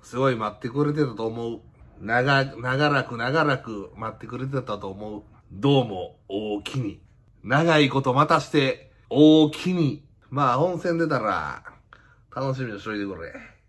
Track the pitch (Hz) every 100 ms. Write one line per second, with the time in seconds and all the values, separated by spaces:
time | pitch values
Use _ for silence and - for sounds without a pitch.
0 | - 120 135 120 107 104 123 131 147 147
1 | 143 107 113 113 117 113 - _ - -
2 | 107 117 127 139 135 - 120 131 147 143
3 | 123 120 120 151 151 135 - 107 95 -
4 | 110 110 113 120 131 135 - 104 98 95
5 | 107 104 - - _ 92 135 139 117 95
6 | 87 - _ 98 107 104 101 135 110 98
7 | - _ _ _ 98 135 165 160 143 131
8 | 135 127 151 160 147 151 135 - - _
9 | _ 135 156 156 156 151 180 180 147 -
10 | - _ _ 131 139 123 170 175 185 165
11 | 160 139 107 90 76 60 - - _ -
12 | _ _ _ - 135 131 123 101 101 107
13 | 101 90 82 - - _